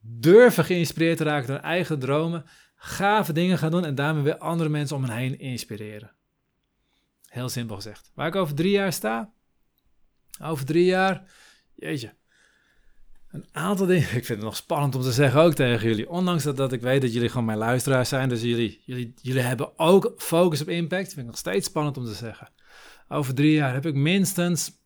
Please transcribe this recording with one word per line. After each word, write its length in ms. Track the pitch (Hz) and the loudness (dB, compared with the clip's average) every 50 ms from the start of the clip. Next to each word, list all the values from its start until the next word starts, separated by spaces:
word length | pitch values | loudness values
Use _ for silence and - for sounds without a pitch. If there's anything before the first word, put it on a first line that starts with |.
Durven 640 | - 110 117 117 113 156 185 220 247 240 - - 151 | -16 -14 -14 0 4 8 10 10 10 10 6 4 0
geïnspireerd 520 | - 180 175 165 - - - 165 165 165 | 0 2 0 0 -2 0 0 0 0 2
te 80 | 160 156 | 0 0
raken 220 | 151 147 147 123 | -2 -2 -2 -4
door 100 | 123 135 | -4 -6
hun 80 | 143 - | -6 -4
eigen 340 | 151 165 180 175 - 160 143 | -4 -2 -2 -2 -2 -4 -4
dromen. 460 | 127 127 143 151 160 165 170 165 139 - - _ _ _ _ | -2 -2 0 0 0 -2 -4 -8 -10 -14 -20 _ _ _ _
Gave 580 | _ - - - - 185 202 208 220 185 151 | _ -16 -14 -6 -2 0 2 2 2 2 0
dingen 260 | 156 160 175 180 185 147 | 0 0 2 2 2 2
gaan 120 | 143 160 | 2 0
doen 140 | 160 180 180 | 0 0 0
en 100 | 151 139 | -2 -2
daarmee 280 | 123 139 151 160 151 | -2 0 0 0 0
weer 160 | 139 143 - - | 0 0 -2 -2
andere 320 | - 156 170 170 165 156 | -4 -4 -2 -2 0 0
mensen 260 | 151 147 147 135 156 | 0 -2 -2 -4 -4
om 80 | 139 131 | -4 -4
hen 120 | 127 107 | -4 -4
heen 220 | 117 131 127 135 - | -4 -4 -4 -6 -8
inspireren. 720 | - 135 127 117 - - 110 101 107 107 107 104 101 - _ _ _ _ _ _ _ _ _ _ _ _ _ _ _ _ _ _ _ _ _ _ _ | -10 -10 -8 -10 -10 -10 -12 -12 -12 -12 -14 -16 -18 -20 _ _ _ _ _ _ _ _ _ _ _ _ _ _ _ _ _ _ _ _ _ _ _
Heel 220 | - - 120 127 127 | -16 -12 -10 -8 -8
simpel 280 | - 120 120 113 107 | -6 -6 -8 -8 -10
gezegd. 340 | 95 101 110 101 - _ _ _ | -10 -12 -14 -16 -18 _ _ _
Waar 120 | - 135 | -6 -6
ik 80 | 165 160 | -4 -2
over 200 | 196 185 147 147 | -2 -2 -2 -2
drie 160 | 143 170 196 | 0 0 2
jaar 220 | 202 202 196 190 | 2 2 2 0
sta? 400 | - - - 214 226 233 220 - _ _ _ _ _ _ _ _ _ _ _ _ _ _ _ _ _ _ _ _ - - | -4 -4 -4 -4 -4 -4 -8 -10 _ _ _ _ _ _ _ _ _ _ _ _ _ _ _ _ _ _ _ _ -20 -14
Over 220 | 151 147 165 135 135 | -8 -8 -6 -6 -4
drie 200 | 131 156 170 175 | 0 2 4 4
jaar, 460 | 180 185 185 190 190 185 - - _ _ - - - _ _ _ _ _ | 4 4 2 2 0 0 -2 -8 _ _ -20 -20 -20 _ _ _ _ _
jeetje. 400 | - - 156 156 139 117 104 _ _ _ _ _ _ _ _ _ _ _ _ _ _ _ _ _ - - - - - - - | -14 -8 -6 -6 -6 -8 -10 _ _ _ _ _ _ _ _ _ _ _ _ _ _ _ _ _ -20 -20 -20 -20 -20 -20 -16
Een 160 | - 143 - _ | -16 -16 -16 _
aantal 340 | _ 151 156 190 208 185 196 | _ -6 -2 -2 0 0 2
dingen, 160 | 175 185 175 127 - - | 4 4 4 4 2 0
<laughs> 60 | 127 | -4
ik 40 | - | -4
vind 40 | - | -4
het 120 | 120 101 | -6 -6
nog 160 | 107 110 101 | -6 -8 -8
spannend 380 | - - _ 170 147 143 139 131 | -8 -6 _ -2 0 0 0 0
om 80 | 131 | 0
te 100 | 127 131 | -2 0
zeggen 280 | 120 120 147 135 117 147 | 2 2 2 4 6 6
ook 140 | 165 175 147 | 6 6 4
tegen 340 | - 139 123 120 110 107 113 | 2 2 2 2 0 2 0
jullie. 200 | 113 104 117 - | 0 0 -2 -4
Ondanks 340 | 170 175 185 180 175 165 | -4 -2 0 0 0 0
dat, 140 | 139 151 139 | -2 -2 -2
dat 160 | 131 139 127 | -2 -2 -2
ik 80 | 127 120 | -2 -4
weet 220 | 117 123 131 139 | 0 2 2 2
dat 100 | 135 123 | 2 0
jullie 160 | 113 120 120 117 | 0 0 -2 0
gewoon 160 | - 127 117 | 0 -2 -2
mijn 140 | 110 107 107 | -2 -2 -2
luisteraars 500 | 110 117 123 127 - 147 135 127 123 - | 0 0 0 0 0 2 2 2 2 0
zijn. 200 | - 131 131 131 | -2 -2 0 -2
Dus 140 | 123 113 | -2 -2
jullie, 400 | 117 120 117 117 117 104 - _ _ | -2 -2 0 0 0 -2 -4 _ _
jullie, 300 | - 127 123 123 117 - _ | -12 -8 -8 -8 -10 -12 _
jullie 220 | - 127 131 131 | -8 -4 -2 0
hebben 360 | 123 147 131 113 - - _ - | 0 -2 -2 -4 -6 -8 _ 0
ook 340 | 165 160 185 196 - 160 - | 4 6 6 6 6 2 -8
focus 440 | - - - 165 165 180 185 156 131 | -8 -6 0 2 2 4 4 2 -2
op 80 | 151 185 | -4 -4
impact. 380 | 175 170 170 147 180 185 196 | -4 -4 -2 -2 -4 -4 -6
Vind 140 | - - 147 | -6 -10 -12
ik 60 | 123 | -12
nog 120 | 117 117 - | -12 -12 -8
steeds 280 | - 175 185 196 - | -6 -2 -2 -2 -4
spannend 300 | - - 160 151 147 139 | -2 -4 -2 -2 -2 -4
om 80 | 139 123 | -6 -8
te 100 | 117 104 | -8 -8
zeggen. 340 | 98 120 113 107 - - - _ _ _ - - - - - - _ _ _ | -10 -12 -12 -14 -16 -20 -20 _ _ _ -20 -20 -20 -20 -20 -20 _ _ _
Over 260 | - 147 143 131 135 | -4 -4 -2 -2 0
drie 180 | 123 147 156 | 2 4 4
jaar 200 | 156 151 147 131 | 4 4 2 0
heb 140 | 123 135 135 | -2 -2 -2
ik 80 | 165 143 | -2 0
minstens 840 | 139 139 156 180 202 190 180 - - 175 175 175 151 - - - _ _ | 2 2 2 4 4 2 2 2 0 0 0 0 -2 -2 -6 -10 _ _